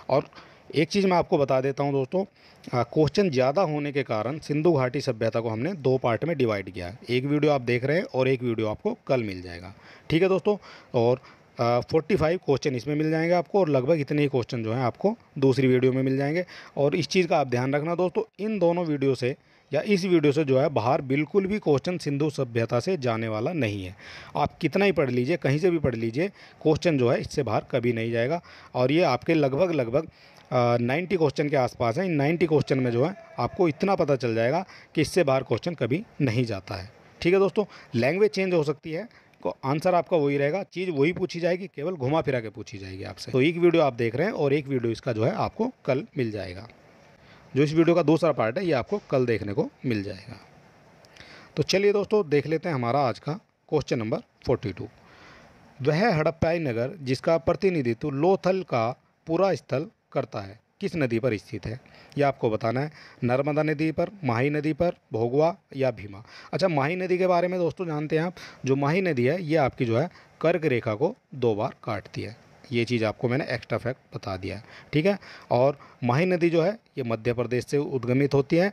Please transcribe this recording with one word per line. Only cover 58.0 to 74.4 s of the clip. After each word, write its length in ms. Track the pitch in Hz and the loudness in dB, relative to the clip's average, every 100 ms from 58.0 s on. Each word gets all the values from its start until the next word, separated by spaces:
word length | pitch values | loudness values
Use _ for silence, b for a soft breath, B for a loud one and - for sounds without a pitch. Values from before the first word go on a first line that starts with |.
| 151 | -4
लोथल 540 | 139 170 190 180 190 | 0 2 2 0 -2
का 260 | 180 127 113 131 _ _ - | -2 0 0 -4 _ _ -4
पुरा 260 | 165 190 156 | 0 2 0
स्थल 320 | - 135 190 - _ | -4 -6 -6 -12 _
करता 280 | 151 123 117 | -6 -6 -8
है, 200 | 98 98 _ - | -12 -14 _ -10
किस 160 | 202 170 | -6 -2
नदी 240 | 131 113 | 0 0
पर 180 | 127 107 | 0 -2
स्थित 280 | - 107 - | -6 -10 -10
है? 140 | 113 - B B 139 | -12 -14 B B 0
ये 60 | |
आपको 260 | 139 - 123 | 0 0 -2
बताना 320 | 107 113 120 | 0 -2 -2
है, 100 | 151 - B B | -4 -10 B B
नर्मदा 400 | 123 127 139 147 | -2 0 0 0
नदी 280 | 151 147 160 | 0 -2 -2
पर, 180 | 160 175 208 | -2 -4 -4
माही 260 | 135 117 143 | -2 0 0
नदी 240 | 147 151 | 0 -2
पर, 220 | 151 175 - _ | 0 -2 -4 _
भोगवा 440 | 110 117 135 160 - _ 135 | -2 0 2 2 0 _ -2
या 160 | 131 | -2
भीमा। 320 | 110 101 98 120 B B | -2 -8 -16 -18 B B
अच्छा, 140 | 156 190 | -2 0
माही 280 | 151 139 185 | 2 0 0
नदी 220 | 185 180 | 0 2
के 100 | 185 | 4
बारे 200 | 175 175 | 2 2
में 120 | 185 | 0
दोस्तों 260 | 170 135 175 | -2 -2 -4
जानते 320 | 151 151 156 | -4 -2 0
हैं 60 | |
आप, 120 | 175 - B B 127 | -2 -6 B B 0
जो 100 | 135 | 2
माही 260 | 139 175 | 2 2
नदी 240 | 185 139 123 | 0 2 0
है 180 | 175 | 0
ये 120 | 160 160 | 0 2
आपकी 300 | 127 - 123 | 2 0 0
जो 140 | 113 | 0
है 100 | 170 B B - | 0 B B -2
कर्क 240 | 156 175 156 | 0 2 0
रेखा 300 | 123 113 107 | 0 -2 -2
को 200 | 165 247 _ 139 | -2 -4 _ -2
दो 200 | 120 104 | 0 0
बार 200 | 131 - | -2 -6
काटती 380 | - 104 - - | -8 -8 -10 -12
है। 160 | 101 113 - - - | -12 -14 -20 -20 -6
ये 140 | 120 113 | -2 0
चीज़ 200 | 120 110 | 0 0
आपको 240 | - 120 | -2 -2
मैंने 160 | 127 - | -2 -2
एक्स्ट्रा 320 | 120 - 110 | -6 -6 -6
फैक्ट 380 | 113 135 _ - | -6 -8 _ -14
बता 220 | - | -10
दिया 200 | 92 | -8